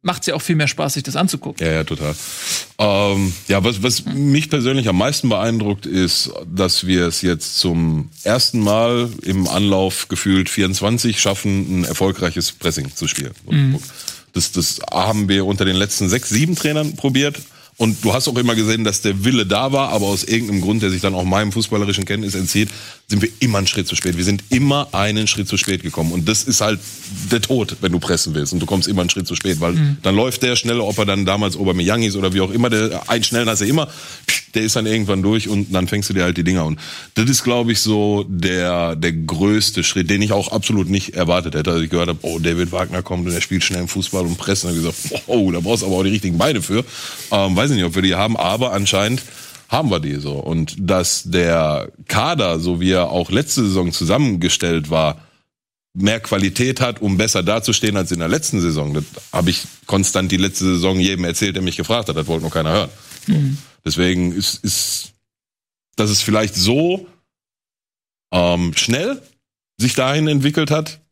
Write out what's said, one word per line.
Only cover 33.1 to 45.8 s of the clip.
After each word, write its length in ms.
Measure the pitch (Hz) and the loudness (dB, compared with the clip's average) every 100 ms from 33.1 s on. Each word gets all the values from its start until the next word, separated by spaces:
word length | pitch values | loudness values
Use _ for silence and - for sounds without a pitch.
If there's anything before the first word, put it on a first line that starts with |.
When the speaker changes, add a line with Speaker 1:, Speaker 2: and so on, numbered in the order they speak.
Speaker 2:
einen 120 | 117 | -2
schnellen 240 | 117 120 117 | 0 0 0
hast 140 | 104 | 0
du 40 | 104 | 2
immer, 220 | 151 151 - - - - - - 110 | 0 0 -8 -16 -12 -4 -4 -2 -2
der 80 | |
ist 120 | 110 120 | 0 0
dann 120 | 110 | 2
irgendwann 340 | 110 101 95 | 0 2 2
durch 260 | 98 113 104 | 2 2 2
und 240 | 101 98 | -2 0
dann 140 | 92 90 | 0 0
fängst 220 | 104 98 | -2 0
du 40 | |
dir 100 | 95 | 0
halt 120 | 87 87 | 0 2
die 80 | |
Dinger. 220 | 85 92 78 | 2 2 0
Und 140 | 78 - - - | -4 -8 -16 -6
das 160 | - 117 | 0 2
ist, 140 | 131 | 2
glaub 260 | 123 120 117 | 2 2 2
ich, 100 | 107 | 0
so 460 | 107 107 104 101 95 | 2 2 2 0 -2
der, 680 | 92 92 90 87 87 85 80 | -2 0 0 0 0 0 0
der 160 | 85 | -2
größte 680 | 80 80 85 98 107 107 - | -2 -4 2 2 4 0 0
Schritt, 260 | 85 98 85 | -2 -2 0
den 120 | 101 | 0
ich 80 | 104 | 2
auch 200 | 101 98 | 0 0
absolut 380 | 107 - 107 90 | -4 0 0 2
nicht 240 | 98 - | 0 -2
erwartet 400 | - 87 87 82 | -2 2 2 0
hätte. 180 | 76 76 | -2 0
Als 100 | 85 | 0
ich 80 | 80 | 0
gehört 180 | 85 87 | 0 0
hab, 80 | 80 | -2
oh, 160 | 85 82 | -4 -2
David 320 | 85 85 85 | 0 0 -2
Wagner 320 | 90 92 92 | -2 -4 -4
kommt 240 | 90 90 90 | -4 -4 -2
und 60 | |
er 80 | 85 | -4
spielt 220 | - 95 | -2 -2
schnell 180 | - 90 | 0 -2
im 60 | 90 | -4
Fußball 380 | 98 90 95 87 | -4 -2 -2 -2
und 120 | 87 | -2
presst, 260 | - 98 | -2 -2
dann 80 | 87 | 0
hab 60 | 85 | -2
ich 40 | |
gesagt, 400 | 82 - - 139 - | -2 -4 -8 -8 0
oh, 240 | 120 95 | 2 2
da 80 | 87 | 0
brauchst 240 | 85 113 | 0 0